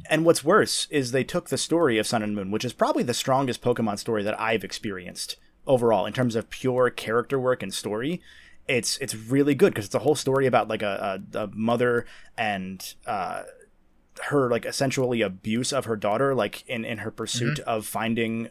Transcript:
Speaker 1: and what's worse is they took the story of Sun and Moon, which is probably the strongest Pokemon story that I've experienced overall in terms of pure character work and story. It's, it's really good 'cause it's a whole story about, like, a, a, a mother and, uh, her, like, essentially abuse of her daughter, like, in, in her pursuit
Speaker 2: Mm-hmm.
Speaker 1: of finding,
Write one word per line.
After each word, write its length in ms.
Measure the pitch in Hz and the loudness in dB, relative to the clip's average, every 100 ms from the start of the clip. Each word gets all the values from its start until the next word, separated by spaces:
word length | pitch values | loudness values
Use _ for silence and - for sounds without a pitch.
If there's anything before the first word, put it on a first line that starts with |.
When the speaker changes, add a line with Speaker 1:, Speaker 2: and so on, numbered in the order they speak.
| - | -2
Speaker 1:
and 160 | 156 165 | 2 4
what's 180 | 160 | 4
worse 440 | 139 202 117 - - | 6 4 4 0 -2
is 220 | 151 127 | -2 0
they 120 | 135 | 0
took 260 | - 180 170 | 0 -4 -4
the 80 | 135 | -4
story 400 | - 165 156 110 | 0 2 4 4
of 80 | 104 | 2
Sun 160 | 120 | 0
and 120 | 107 104 | -2 -4
Moon, 160 | 95 | -2
which 140 | 107 123 | -2 -2
is 80 | |
probably 300 | - 240 302 | 0 2 2
the 100 | 143 | 0
strongest 480 | 120 - 131 131 117 | -2 2 2 0 0
Pokemon 380 | - 123 110 101 | 0 0 0 -2
story 220 | - 107 | -2 -2
that 160 | 101 104 | -2 -2
I've 240 | 110 113 | 0 0
experienced 760 | 95 - 110 95 90 90 - - _ _ - | -2 -8 -8 -8 -10 -10 -10 -12 _ _ 2
overall 380 | 131 117 104 95 | 4 6 4 2
in 80 | |
terms 220 | 110 123 113 | 0 0 0
of 140 | - | -6
pure 400 | - 127 123 123 | -4 0 2 2
character 500 | - - 117 117 135 | 0 -2 -2 0 0
work 240 | 127 123 | 2 0
and 100 | 95 | -2
story. 480 | - 104 107 139 175 - - - - - | -6 -4 -4 -4 -6 -10 -20 -20 -12 0
It's, 300 | 123 - - | 0 0 -4
it's 180 | 135 110 | -6 -8
really 400 | 110 139 143 135 | 0 4 4 6
good 180 | 190 - | 4 4
'cause 100 | 101 | -2
it's 100 | 123 | 0
a 40 | |
whole 160 | 123 147 | 2 2
story 300 | - 135 131 | 2 2 4
about, 200 | 117 107 | 2 2
like, 140 | 110 | -2
a, 400 | 104 98 101 95 - | -2 -2 -4 -6 -6
a, 40 | 110 | -6
a 40 | 104 | -6
mother 520 | 101 113 120 123 120 - - - - | -4 0 2 2 0 -2 -16 -14 -4
and, 560 | 110 101 92 92 - - - | -2 -2 -6 -10 -14 -12 -6
uh, 380 | 104 87 95 - - - _ _ _ _ - | -4 -4 -6 -10 -18 -20 _ _ _ _ -12
her, 260 | - 147 123 | 0 2 2
like, 160 | 117 117 | 0 -2
essentially 560 | - 135 135 127 120 | -2 0 0 0 2
abuse 500 | 104 92 110 113 131 | 0 -2 -2 0 0
of 140 | 135 117 | -2 -2
her 100 | 107 | -2
daughter, 380 | 101 107 139 127 | 0 2 2 2
like, 320 | 104 - - | 0 -4 -8
in, 160 | 120 | -6
in 140 | 113 113 | -6 -6
her 120 | 107 | -8
pursuit 480 | - 110 120 123 147 | -8 -4 -2 -2 -2
Speaker 2:
Mm-hmm. 100 | - | -2
Speaker 1:
of 160 | 110 104 | -4 -4
finding, 640 | 104 113 117 113 113 113 | -4 0 0 -2 -4 -6